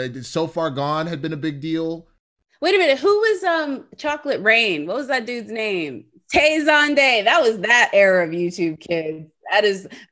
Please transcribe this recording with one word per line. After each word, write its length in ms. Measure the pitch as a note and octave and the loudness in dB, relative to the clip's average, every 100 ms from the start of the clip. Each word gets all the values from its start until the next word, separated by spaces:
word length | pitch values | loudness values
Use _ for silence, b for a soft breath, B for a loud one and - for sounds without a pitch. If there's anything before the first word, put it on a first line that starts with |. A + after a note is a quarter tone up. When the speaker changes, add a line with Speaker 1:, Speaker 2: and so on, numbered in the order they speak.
| B2+ C3 | -4 -8
Speaker 1:
uh, 40 | |
So 260 | A#2+ E3+ E3 | -8 -4 -4
Far 220 | E3+ D#3+ | -2 -4
Gone 360 | C3+ C#3+ D3+ D#3+ | -2 -2 -2 -4
had 160 | E3 | -6
been 100 | D#3 | -8
a 40 | D#3 | -6
big 240 | D#3 C#3+ | -6 -6
deal. 480 | D#3 D#3+ E3 E3 E3+ _ _ _ _ _ | -6 -4 -4 -8 -12 _ _ _ _ _
Speaker 2:
Wait 140 | E4 | 0
a 40 | G4 | 2
minute. 200 | E4 C4+ | 2 2
Who 80 | E4 | 2
was, 380 | G#4 A4 G4 | 2 2 0
um, 400 | F#4 E4 D4 C4 - - | 0 -2 -2 -6 -10 -8
Chocolate 460 | D4+ D4 C#4+ G#3+ | -6 -6 -4 -2
Rain? 420 | G3 A3+ A3 D#3+ D3+ | 2 2 2 -2 -4
What 100 | A3+ | -6
was 100 | C4 | -4
that 200 | C4 A3+ | -4 -4
dude's 260 | A#3+ G#3 | -8 -8
name? 540 | A3 G#3+ F#3+ D3+ B2+ - _ _ | -6 -4 -4 -4 -8 -16 _ _
Tay 300 | - D4+ D#4 | 2 2 2
Zonday. 640 | D4+ D4+ D4 C#4+ C4+ A#3 | 2 4 4 4 4 2
That 180 | G3+ E4 | 2 4
was 200 | B3 A3+ | 2 0
that 300 | G3+ A#3+ A3+ | 2 2 4
era 340 | G3+ G3 F#3 E3+ | 6 6 4 2
of 60 | |
YouTube 480 | E3+ F3 F#3 E3+ D#3 | -2 -4 -2 -4 -4
kids. 500 | - E3+ D#3 D#3 D#3 _ - | -6 -4 -4 -8 -14 _ -2
That 120 | G3 | 2
is 220 | G#3 F#3+ F#3+ B B | 2 -2 -8 B B